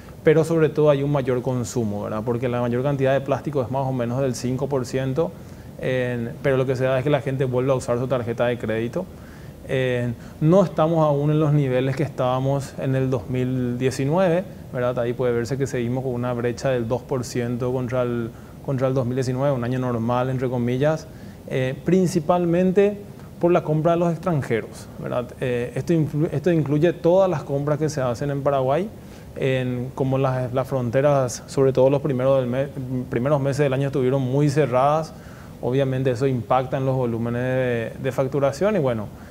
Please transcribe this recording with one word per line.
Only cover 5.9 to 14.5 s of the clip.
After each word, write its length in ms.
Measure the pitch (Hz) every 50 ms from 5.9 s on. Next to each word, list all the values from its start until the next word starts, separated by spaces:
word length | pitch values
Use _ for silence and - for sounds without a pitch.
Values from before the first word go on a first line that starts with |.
| 127 127 123 123 123 120 117 117 - - -
pero 140 | 139 131 131
lo 80 | 131
que 100 | 131 131
se 80 | 120 131
da 140 | 131 135 131
es 80 | 123
que 40 | 151
la 120 | 147 131
gente 240 | - 143 135 131 139
vuelve 260 | 123 123 123 127 139
a 40 | 135
usar 220 | 123 - - 120 120
su 80 | 131 127
tarjeta 400 | 135 123 113 117 113 113 120 120
de 100 | 123 120
crédito. 480 | - 107 110 113 117 120 - 175 190 - - - - - - - - - - - - -
Eh, 420 | - 131 131 127 123 120 120 123 117 - - - - -
no 240 | 156 156 180 196 190
estamos 400 | 156 - - 156 160 170 160 156
aún 260 | 151 143 143 143 151
en 80 | 151 151
los 140 | 156 143 147
niveles 420 | 147 139 127 127 127 131 135 131
que 80 | 160 151
estábamos 680 | - - - 131 127 127 131 135 135 139 139 131 - - -
en 160 | 156 135 131
el 140 | 131 131 131
dos 200 | 131 117 90 -
mil 480 | 123 127 127 127 131 127 123 120 120 123
diecinueve, 680 | 131 131 - - 135 139 156 185 190 175 160 180 202 -